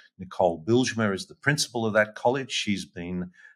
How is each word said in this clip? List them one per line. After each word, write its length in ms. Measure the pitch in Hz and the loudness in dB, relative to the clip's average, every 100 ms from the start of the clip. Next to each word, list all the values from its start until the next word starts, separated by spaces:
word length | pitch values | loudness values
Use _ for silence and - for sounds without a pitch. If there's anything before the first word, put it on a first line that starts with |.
| _ _ | _ _
Nicole 400 | 90 - 92 82 | -16 0 0 0
Bilgemer 560 | 80 120 127 110 110 | 2 4 4 0 0
is 100 | 95 | 0
the 100 | - | -6
principal 520 | - 135 147 - 123 113 | -4 -2 0 -2 -2 0
of 80 | |
that 200 | 104 107 | 2 2
college. 380 | - 123 135 127 | 0 0 0 -2
She's 320 | - - 98 | -6 -2 -4
been 460 | - 92 87 90 90 - - | -4 -10 -6 -6 -6 -12 -20